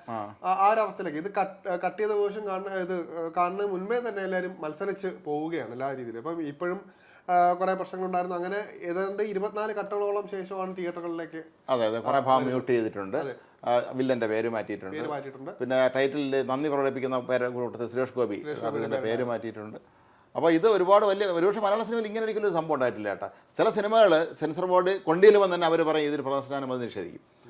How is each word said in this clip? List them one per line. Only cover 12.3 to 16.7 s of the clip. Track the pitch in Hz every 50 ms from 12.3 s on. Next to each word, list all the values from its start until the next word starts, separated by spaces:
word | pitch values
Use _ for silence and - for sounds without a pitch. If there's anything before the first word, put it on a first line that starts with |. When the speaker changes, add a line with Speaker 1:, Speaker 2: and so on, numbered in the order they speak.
| 131 131 127
Speaker 1:
മ്യൂട്ട് | 127 127 127 123 -
ചെയ്തിട്ടുണ്ട്. | 123 117 110 107 - 101 98 95 110
Speaker 2:
അതെ. | 151 143 135 117 - - _ _ _ -
Speaker 1:
ആ, | 117 123 120 117 -
വില്ലന്റെ | 135 131 131 131 127 120 113
പേര് | 107 110 113 113 117
മാറ്റിയിട്ടുണ്ട്. | 113 107 98 107 104 98 95 95 98
Speaker 2:
പേര് | 156 160 151
മാറ്റിയിട്ടുണ്ട്. | 147 139 139 135 131 127 135 170
Speaker 1:
പിന്നെ | 202 - 131 123 131 131 131 127
ടൈറ്റിലിൽ | 127 131 135 135 139 147 143 135 135 135 131
നന്ദി | 127 131 139 151
പ്രകടിപ്പിക്കുന്ന | 151